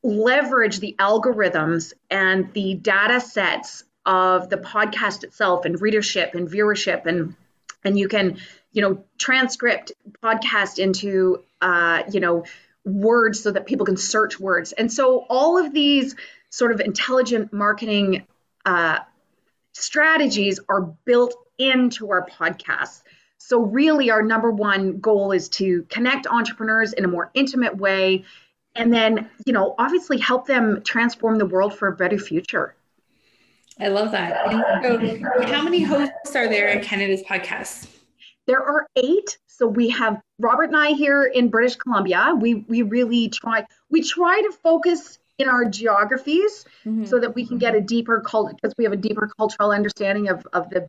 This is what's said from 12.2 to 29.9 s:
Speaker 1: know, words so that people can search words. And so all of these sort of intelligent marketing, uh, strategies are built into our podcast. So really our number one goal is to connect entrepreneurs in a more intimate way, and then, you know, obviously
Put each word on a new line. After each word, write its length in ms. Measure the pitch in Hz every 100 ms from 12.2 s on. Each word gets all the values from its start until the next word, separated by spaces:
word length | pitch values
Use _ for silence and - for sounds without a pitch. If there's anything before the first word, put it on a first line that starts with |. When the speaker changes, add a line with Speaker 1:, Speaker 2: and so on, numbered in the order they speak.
Speaker 1:
know, 240 | 175 170 170 - _ _
words 580 | - 196 214 240 220 214
so 80 | 214
that 140 | 196
people 220 | - 254 196
can 100 | 185
search 420 | - 220 214 -
words. 340 | 190 175 170
And 200 | - 233
so 320 | 226 262 254 254
all 260 | 254 302 349
of 160 | 311
these 420 | 285 285 285 269 - - - _
sort 220 | - 240
of 80 | 214
intelligent 760 | 208 196 - 262 247 233 214
marketing, 720 | 202 208 214 220 208 196 185 - _ _ _ 196
uh, 320 | 180 165 156 - _ _ _ _ _ _
strategies 840 | - - 294 311 320 277 202 202 196 -
are 140 | 196
built 540 | 175 160 - 240 240 - _ -
into 540 | 262 262 247 233 208
our 160 | 185 -
podcast. 760 | - 165 175 - - - - _ _ _ _
So 240 | - 240
really 500 | 214 233 311 302 247
our 120 | 214
number 280 | 214 220 233
one 480 | 208 208 196 190 180
goal 320 | 220 202 196
is 180 | 190 165
to 320 | - 190 180 165
connect 380 | 220 247 269 269
entrepreneurs 640 | 233 226 - 220 220 214
in 120 | -
a 40 | 185
more 220 | 175 -
intimate 420 | - 269 254 240 196
way, 480 | 196 190 190 190 190 - _ _ _
and 180 | 226 233
then, 380 | 233 220 220 220 -
you 80 | -
know, 240 | 226 190 -
obviously 400 | 254